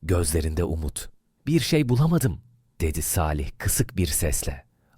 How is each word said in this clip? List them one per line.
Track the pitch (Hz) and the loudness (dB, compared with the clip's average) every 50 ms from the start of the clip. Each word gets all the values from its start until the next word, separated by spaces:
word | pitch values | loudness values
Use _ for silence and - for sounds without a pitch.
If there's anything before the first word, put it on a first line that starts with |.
| - | -2
gözlerinde | 78 90 87 85 76 82 82 73 80 78 85 87 | 0 2 2 2 2 0 0 0 0 0 0 0
umut. | 76 78 80 76 71 - - - - - _ _ _ _ _ _ | 0 -2 -4 -4 -6 -6 -8 -12 -14 -16 _ _ _ _ _ _
"Bir | 131 160 160 | 0 0 2
şey | - - 165 151 143 120 | 2 2 2 2 2 2
bulamadım," | 123 120 156 165 175 160 131 107 80 - - - _ _ _ _ _ - | 4 4 4 4 4 2 2 0 -2 -4 -10 -18 _ _ _ _ _ -4
dedi | 82 78 76 82 | -2 -2 -2 -2
Salih | 76 - - 95 80 78 76 73 71 - - | -4 -2 0 0 0 0 0 -2 -4 -6 -8
kısık | - - 95 - - - - - | -4 -4 -2 0 0 -2 -2 -2
bir | 92 87 | -2 -2
sesle. | 78 - - 85 76 - - - - - - - _ _ _ _ _ _ | 0 0 0 0 0 -2 -2 -4 -6 -8 -8 -14 _ _ _ _ _ _